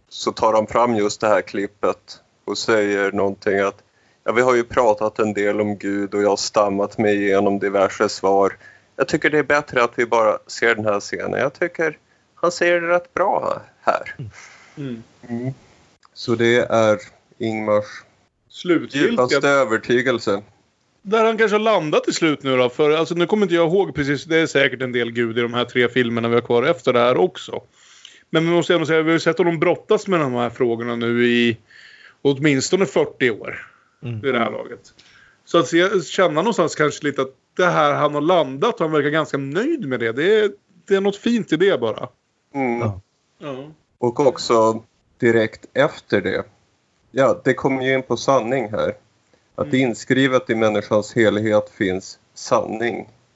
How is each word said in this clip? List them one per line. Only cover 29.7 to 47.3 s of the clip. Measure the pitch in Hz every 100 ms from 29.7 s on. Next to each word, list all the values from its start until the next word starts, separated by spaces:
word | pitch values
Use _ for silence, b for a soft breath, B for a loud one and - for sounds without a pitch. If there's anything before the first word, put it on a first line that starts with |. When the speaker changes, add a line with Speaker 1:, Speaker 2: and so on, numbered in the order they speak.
| 160 - 208 202
Speaker 2:
med | 180
de | 143
här | 123 120
frågorna | 117 123 117 120 120
nu | 117 120 120
i | 120 117 113 B B B B B B
åtminstone | 139 135 151 135 127 185 196
fyrtio | 190 147 - 127
år | - - - B B B B
Speaker 3:
Mm. | 123 110
Speaker 2:
vid | 135
det | 123
här | 113
laget. | 117 120 120 - _ b b b b
Så | _ 170
att | 165
se, | 165 185 202
känna | 156 - 180 151
någonstans | 202 208 156
kanske | - 151 143 147
lite | 139
att | 131 - _ -
det | 180
här | 160 147
han | 139 143
har | 147
landat, | 151 180 139 135 214
och | -
han | 160
verkar | 156 143
ganska | 156 143 139
nöjd | 139 151 262 330 160
med | 127
det. | 113
Det | 113 165 214
är, | 208 202 _ _ -
det |
är | 196
något | 196 196
fint | 226 233 175
i | 156
det | 196 151
bara. | 117 107 - _ _ _ _
Speaker 1:
Mm. | 139 131 120
Speaker 3:
Ja. | 113 92 - _ _ _
Speaker 2:
Ja. | 151 131 147 156 _ _
Speaker 1:
Och | 120 120
också | 143 - - 120 110 113 - _ _ _
direkt | 120 113 110 - -
efter | - 147 - - 104
det. | 95 95 - _ _ _ _ _ _
Ja, | 123 135